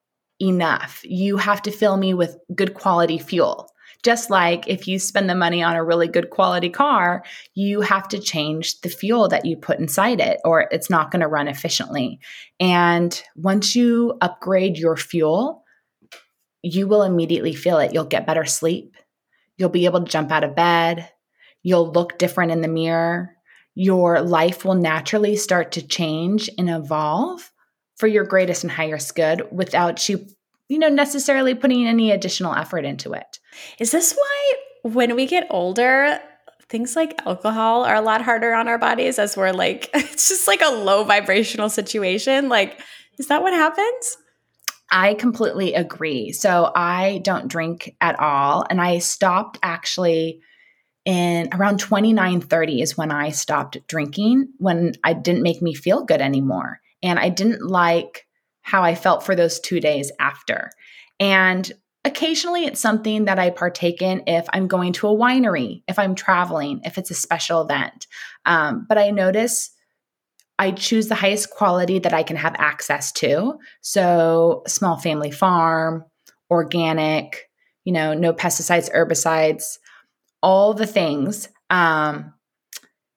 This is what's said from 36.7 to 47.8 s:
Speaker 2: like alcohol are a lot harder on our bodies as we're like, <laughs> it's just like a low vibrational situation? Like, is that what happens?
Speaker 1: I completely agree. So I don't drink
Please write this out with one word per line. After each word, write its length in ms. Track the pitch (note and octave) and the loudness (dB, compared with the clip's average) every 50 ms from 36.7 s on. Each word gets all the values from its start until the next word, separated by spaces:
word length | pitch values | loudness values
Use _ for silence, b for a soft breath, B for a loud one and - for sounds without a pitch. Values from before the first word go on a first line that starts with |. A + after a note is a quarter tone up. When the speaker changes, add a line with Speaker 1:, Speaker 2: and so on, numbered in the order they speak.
| - A3 A#3+ A#3+ - | -6 -6 -4 -2 -2
Speaker 2:
like 240 | D#4+ D#4+ D4+ - - - | -2 -2 -2 -4 -8 -6
alcohol 580 | - F#3 F#3 - G#3+ A3 A3 A3 A3+ A3+ A#3+ B3 | -6 -6 -2 -2 -4 -2 0 0 2 2 2 2
are 100 | A#3 G#3+ | 2 2
a 40 | G#3+ | 2
lot 220 | G#3+ A3 A3 A3+ | 2 2 0 0
harder 320 | A3+ B3 A#3 A3+ A3+ A#3 A#3 | 2 0 0 0 0 0 0
on 140 | A3+ A#3 A#3 | 0 0 0
our 100 | A#3 A3+ | -2 0
bodies 400 | A#3 A#3 A#3 A#3 B3 C4 B3 - | 0 0 0 0 0 -2 0 -2
as 180 | G#3 G#3 - | -2 -2 -2
we're 160 | G3+ F#3+ F#3 | -2 0 0
like, 380 | F#3 F#3 F#3 F#3 F#3+ - - - | 0 0 0 -2 -2 -4 -8 -2
<laughs> 40 | - | -2
it's 340 | D4 - - - - - - | -2 -2 -2 -4 -2 0 0
just 180 | F#4+ - - | 0 0 2
like 140 | - - E4+ | 2 2 4
a 80 | E4 D4+ | 2 2
low 320 | B3+ A3 G3+ F#3+ G3 G#3 G#3+ | 2 0 2 2 2 2 4
vibrational 680 | G3+ G#3 G#3 G3+ G3 F#3+ G#3+ G#3+ - - G#3+ G#3 G#3+ | 4 2 2 2 2 2 2 2 0 -2 -4 -4 -2
situation? 800 | - A3+ G3 - - G#3+ G3 F#3 F#3 G#3+ - C4+ C4+ C#4 C#4 C4 | -2 -4 -4 -4 -4 -2 -2 -2 -2 -2 0 0 0 2 2 2
Like, 320 | A#3+ G#3 G3 - - B B B B B B B B - | 2 2 0 0 -4 B B B B B B B B -12
is 80 | C4 - | -2 0
that 140 | C#4+ D#4+ | 0 0
what 100 | F4+ F#4+ | 2 0
happens? 640 | F4+ E4 D#4 E4 E4 G4 G#4 A#4 B4+ B4 - - - _ _ _ _ _ _ _ _ _ - - - _ _ - | 2 2 2 2 2 0 -2 -2 -2 -4 -6 -8 -10 _ _ _ _ _ _ _ _ _ -14 -14 -14 _ _ 0
Speaker 1:
I 240 | F#3 F#3 F#3+ G3+ G#3+ | 2 2 4 2 2
completely 600 | G#3 A#3+ B3 A3+ - A3 - - F#3+ F#3+ E3+ - | 2 -2 -2 0 0 -2 -2 -2 -2 -4 -2 0
agree. 580 | F3 E3+ - - - D#3+ D#3 C#3 B2 G#2+ - | -2 -4 -4 -6 -8 -6 -4 -4 -4 -6 -6
So 380 | - - - G3 F3+ F3 E3+ - - | -8 -2 0 2 4 4 2 2 2
I 460 | F3 F3 F3 F3+ F#3 F#3+ G3 G3+ F#3 | 0 0 0 0 0 0 0 -2 -2
don't 260 | F3+ G3 F3+ - - C3 | -2 -2 -2 -2 -4 -6
drink 460 | - E3 D#3+ E3 E3+ - | -6 -6 -4 -6 -6 -8